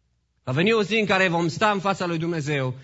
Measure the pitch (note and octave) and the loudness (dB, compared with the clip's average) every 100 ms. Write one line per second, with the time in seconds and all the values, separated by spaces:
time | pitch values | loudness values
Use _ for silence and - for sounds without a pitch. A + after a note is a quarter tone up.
0 | _ _ _ _ - C3+ G3 A3+ F#3 A3 | _ _ _ _ -4 0 2 2 2 0
1 | G3+ F#3+ F#3+ E3+ E3+ - G#3+ G3+ G3 F#3+ | 2 2 2 2 -2 0 0 2 -2 -2
2 | F3 E3 E3 E3+ C#3+ C#3+ B2+ B2 | -2 -2 -4 -4 -2 -2 -2 -4